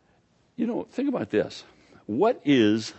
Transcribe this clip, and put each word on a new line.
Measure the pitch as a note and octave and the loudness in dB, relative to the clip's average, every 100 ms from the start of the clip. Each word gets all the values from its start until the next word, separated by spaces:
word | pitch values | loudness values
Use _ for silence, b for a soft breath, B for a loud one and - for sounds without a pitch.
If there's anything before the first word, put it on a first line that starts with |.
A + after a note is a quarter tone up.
| _ _ _ _ _ - | _ _ _ _ _ -6
You | A#3 | -4
know, | A3 - | -4 -8
think | - C#4+ | -6 -4
about | B3 - | -4 -2
this. | G#2+ - - - b b b - | -2 -2 -6 -20 b b b -8
What | A2 G#3+ - C#3+ | 0 0 0 2
is | C3+ G#2+ A2 G#2+ | 4 4 2 -2